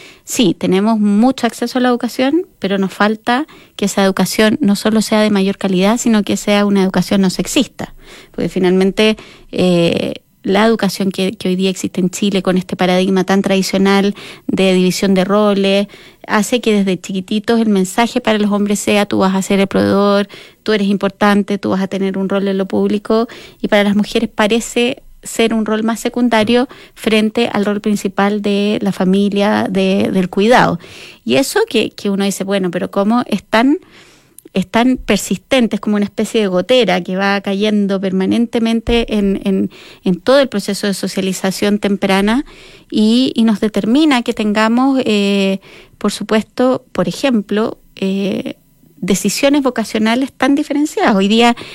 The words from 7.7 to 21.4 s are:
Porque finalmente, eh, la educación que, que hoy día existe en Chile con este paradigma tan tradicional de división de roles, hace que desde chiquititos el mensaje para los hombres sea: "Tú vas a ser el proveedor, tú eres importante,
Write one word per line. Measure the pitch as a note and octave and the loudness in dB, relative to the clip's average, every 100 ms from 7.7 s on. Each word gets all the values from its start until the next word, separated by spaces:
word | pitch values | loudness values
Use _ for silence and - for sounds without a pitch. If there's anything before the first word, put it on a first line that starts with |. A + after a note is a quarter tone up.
| - - - - - - | -6 -14 -14 -20 -20 -14
Porque | - F3 | -6 -4
finalmente, | F#3 F3+ F#3 F#3+ F#3 G#3+ G#3+ - - - | 0 2 4 2 2 0 0 -8 -20 -12
eh, | - F3+ F3 E3+ - - - _ _ | -2 2 2 2 0 -4 -8 _ _
la | - G3 A3 | -2 2 2
educación | A3+ G3 - F#3+ | 2 -2 -2 -4
que, | F#3 F#3+ | -2 -4
que | A3+ F#3 | -4 -4
hoy | F#3 | -2
día | F#3+ | -2
existe | F#3 G3 - | -2 -6 -2
en | F3+ | -4
Chile | - G3+ F#3+ | -2 -2 0
con | F#3 F#3 | 0 -2
este | - G#3 | -2 -2
paradigma | F3+ F3+ F#3+ F#3+ | 0 2 2 0
tan | F3+ G3 | 2 0
tradicional | G3 F#3+ F#3 F#3+ G3 G3 G3+ G3+ - - - | 2 0 0 0 2 2 0 -2 -12 -18 -8
de | - F#3+ | 0 2
división | F#3 F#3 - G3 | 4 2 0 0
de | F#3+ | 2
roles, | F#3 G#3 G#3 G3 G3 G3 G3+ - - - - | 2 2 2 2 2 0 -2 -8 -20 -20 -4
hace | G#3+ G3+ B3 | -2 0 -2
que | A#3 | 0
desde | G#3 G3 F3+ | 0 0 -2
chiquititos | - F#3+ F3+ G#3+ G#3+ A#3 | -4 -8 -4 -6 0 0
el | A3 | 2
mensaje | G3 F#3 - A#3 B3+ | 2 0 0 -2 -2
para | A#3 G#3+ | -2 0
los | G#3 | 0
hombres | G3+ G3+ G3+ | 0 0 -2
sea: | - G#3 G#3 | 0 0 0
"Tú | G#3+ | 0
vas | F#3+ | 0
a | F#3+ | 0
ser | F#3 G3 | 0 0
el | G3 | 2
proveedor, | - G3+ G3 G3+ G3+ G3+ - - _ | 0 2 2 2 2 -2 -8 -20 _
tú | - | -2
eres | G#3+ G3 | 0 0
importante, | G3 G3 - G#3 G3+ | 0 -2 0 2 2